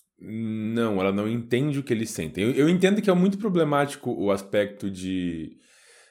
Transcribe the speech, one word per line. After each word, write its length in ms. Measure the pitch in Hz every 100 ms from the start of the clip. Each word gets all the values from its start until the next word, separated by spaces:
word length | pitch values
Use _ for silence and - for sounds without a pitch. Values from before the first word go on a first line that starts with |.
| _ _
Não, 840 | 98 110 110 110 110 117 113 98
ela 120 | 98
não 160 | 101 107
entende 500 | 117 117 120 147 139
o 40 |
que 100 | 135
eles 180 | 110 113
sentem. 320 | - 78 78
Eu, 60 | 110
eu 160 | 127 156
entendo 320 | 180 185 208
que 100 | 202
é 40 |
muito 240 | 180 190 196
problemático 720 | 220 180 151 143 143 - 123
o 200 | 80 98
aspecto 580 | 101 101 104 101 101 101
de, 640 | 92 92 92 87 82 78 - _ _ _ - _